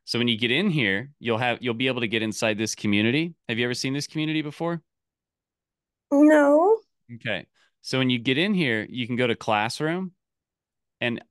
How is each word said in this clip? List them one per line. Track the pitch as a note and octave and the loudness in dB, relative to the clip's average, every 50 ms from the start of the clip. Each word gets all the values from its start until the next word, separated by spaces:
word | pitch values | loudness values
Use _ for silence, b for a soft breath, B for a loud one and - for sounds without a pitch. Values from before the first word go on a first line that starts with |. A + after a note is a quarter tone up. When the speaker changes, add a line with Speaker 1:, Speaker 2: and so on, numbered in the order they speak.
| _ | _
Speaker 1:
So | - - A#2+ | -6 -2 0
when | A#2+ | 0
you | A#2+ A#2 | 0 0
get | G#2+ B2 A2+ | 0 0 0
in | A#2+ D3 F#3+ G#3+ | 2 2 2 0
here, | D#3+ D#3 A#2 G2+ F#2+ G2 B2 C#3+ - _ | 0 0 0 0 0 -2 -4 -8 -14 _
you'll | - A#2 A2+ A2 | -4 -4 -2 0
have, | B2 B2 A#2 - | 0 -2 -2 -2
you'll | - B2 A#2 | -4 -4 -4
be | A2+ C3 | -2 -2
able | C3 B2+ B2 | -2 -2 -2
to | A#2 A2 | -2 -2
get | G#2+ A2+ A2 | -2 -2 -2
inside | A2 G#2 - - A2 A2 G2+ | -4 -4 -2 -2 -2 0 -2
this | A2 G#2 - | -4 -4 -4
community. | - - G#2+ G2+ G2+ G#2+ A2+ B2 D3+ D#3+ E3+ E3 - _ - | -4 -2 0 2 2 2 2 0 0 -2 -4 -8 -12 _ -8
Have | A#2+ A2 | -4 -4
you | A#2+ | -4
ever | A#2+ B2 | -4 -4
seen | - - C3+ C3+ | -4 -6 -6 -6
this | C#3+ C#3+ - | -6 -8 -8
community | - D#3 D#3 D#3 D#3 D#3+ D3 | -8 -6 -6 -4 -4 -4 -6
before? | D3+ D3 - E3 E3+ E3+ D#3+ - _ _ _ _ _ _ _ _ _ _ _ _ _ _ _ _ _ _ _ _ _ _ _ _ _ | -6 -8 -8 -6 -6 -6 -6 -10 _ _ _ _ _ _ _ _ _ _ _ _ _ _ _ _ _ _ _ _ _ _ _ _ _
Speaker 2:
No. | C#4+ C#4 D4+ D4+ D#4 D4+ C#4+ C#4+ D4 D4+ E4+ G4 A4+ A4 - _ _ _ _ - A#2+ | 4 6 8 8 8 6 6 6 6 6 6 4 4 2 0 _ _ _ _ -18 -18
Speaker 1:
Okay. | A2+ - A#2+ G2+ F2 - - _ _ _ _ _ _ - | -10 -6 -4 -4 -4 -6 -10 _ _ _ _ _ _ -8
So | - C3 C3 | -2 0 0
when | C3 B2+ | 2 2
you | B2 A#2+ | 0 0
get | A2+ C3 C3 | 0 0 0
in | C3+ F3 G#3 G#3+ | 2 0 0 0
here, | F3+ E3 C3 A2+ A2 G#2 - | 0 0 0 0 -2 -4 -6
you | - B2 B2 | -8 -8 -6
can | A2 B2+ | -4 -2
go | A#2 B2+ A#2+ | 0 0 0
to | A2+ | 0
Classroom, | - - - A2 G#2 G#2 A#2 - - D3+ D#3 E3 F#3 F#3+ F3+ - _ _ _ _ _ _ _ _ _ _ _ _ _ _ _ _ _ | -2 -2 0 0 0 0 -2 -4 -4 -4 -4 -4 -4 -6 -8 -12 _ _ _ _ _ _ _ _ _ _ _ _ _ _ _ _ _
and | - A#2+ A#2+ - - _ | -6 -6 -6 -6 -10 _